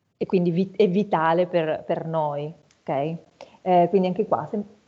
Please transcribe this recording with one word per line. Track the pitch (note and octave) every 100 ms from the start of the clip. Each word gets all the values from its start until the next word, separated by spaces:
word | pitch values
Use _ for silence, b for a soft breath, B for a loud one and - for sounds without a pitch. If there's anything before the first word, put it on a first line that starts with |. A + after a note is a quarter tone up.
| _ -
e | E3
quindi | F#3+ F3
vi-, | E3+ F#3+ -
è | G#3
vitale | F3+ G#3 E3+ D#3+ E3+ F3+
per, | F3 D#3 D3+ -
per | E3 D#3+
noi, | D#3+ D3+ C#3+ D3 E3+ _ _
ok? | - C#3 D3+ E3 - B B B
Eh, | F#3 F3+ F3
quindi | G3 F#3
anche | F3+ G#3
qua, | B2 D3+
sem-, | G#3+ - -